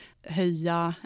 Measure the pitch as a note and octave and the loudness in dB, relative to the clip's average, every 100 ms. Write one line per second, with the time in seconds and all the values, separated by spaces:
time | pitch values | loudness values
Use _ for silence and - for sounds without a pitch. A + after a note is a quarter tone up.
0 | - _ - D#3+ F3+ E3 E3+ E3+ E3+ E3 | -20 _ -6 0 2 2 0 0 0 -4